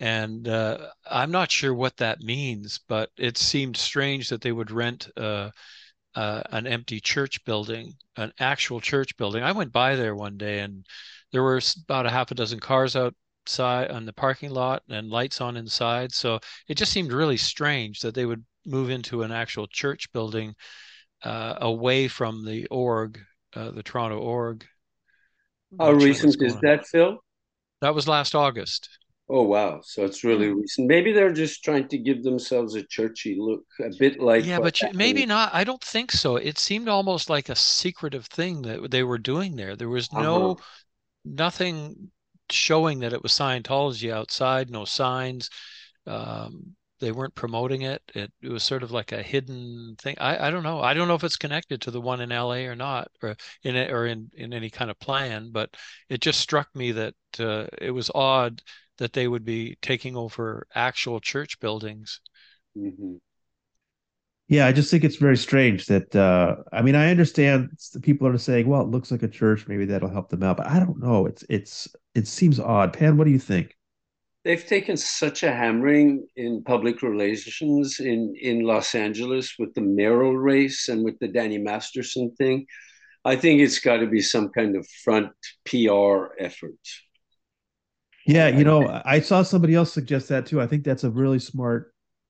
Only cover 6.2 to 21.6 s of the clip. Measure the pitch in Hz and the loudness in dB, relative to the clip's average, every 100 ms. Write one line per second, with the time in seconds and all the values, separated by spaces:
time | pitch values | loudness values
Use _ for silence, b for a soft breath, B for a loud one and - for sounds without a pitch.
6.2 | 107 107 - 110 120 120 117 110 - - | -6 -6 -8 -8 -6 -6 -8 -8 -4 -2
7.2 | 139 - - 110 104 113 113 - _ - | -4 -6 -6 -6 -4 -10 -12 -20 _ -10
8.2 | 110 - 131 139 - 120 - 139 135 - | -10 -4 -2 -2 -4 -6 -2 -2 -2 -4
9.2 | 104 110 131 202 147 117 127 135 113 101 | -6 -2 -2 -2 -2 0 2 2 -2 -4
10.2 | 104 101 104 104 101 98 95 B B B | -8 -8 -6 -6 -8 -12 -20 B B B
11.2 | _ 131 131 131 - - - 139 120 123 | _ 0 2 2 0 -4 -4 -2 0 0
12.2 | 123 123 110 113 - 131 131 131 123 - | -2 -4 -6 -6 0 2 2 0 -2 -4
13.2 | _ _ - - 127 123 127 120 113 - | _ _ -8 -4 -2 -2 -4 -8 -12 -4
14.2 | 135 131 143 131 127 131 - 107 110 113 | -2 -2 -6 -4 -4 -4 -8 -12 -6 -4
15.2 | 131 - 123 117 113 - 120 120 127 - | -4 -6 -8 -8 -8 -4 -2 -2 -4 -4
16.2 | 123 113 B B - 151 214 202 165 123 | -2 -4 B B -10 -4 -2 -2 -2 0
17.2 | 156 120 - - 147 143 110 104 120 123 | 0 0 -2 -2 -2 -2 -4 -8 -8 -4
18.2 | 123 117 113 _ - 135 127 131 113 120 | -4 -6 -10 _ -8 -4 -4 -6 -6 -6
19.2 | 113 113 117 - 104 - 143 135 - 120 | -6 -6 -6 -8 -10 -6 -6 -6 -8 -8
20.2 | 110 110 110 107 B B B B B _ | -6 -6 -8 -12 B B B B B _
21.2 | 113 113 113 - | -10 -8 -8 -4